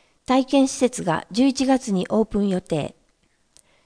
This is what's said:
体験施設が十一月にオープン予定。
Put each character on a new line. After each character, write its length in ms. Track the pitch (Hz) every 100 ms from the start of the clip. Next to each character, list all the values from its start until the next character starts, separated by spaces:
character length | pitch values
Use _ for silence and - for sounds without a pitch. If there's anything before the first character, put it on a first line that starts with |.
| _ _ -
体 180 | 262
験 240 | 262 277 262
施 80 | -
設 260 | 247 -
が 240 | 180 156 -
十 160 | 196 269
一 180 | -
月 280 | 262 262 -
に 140 | 190 -
オ 120 | 214
ー 20 | 220
プ 140 | 202
ン 80 | 202
予 120 | 180
定。 340 | - 156 - - _ _ _ _ _ _ _ _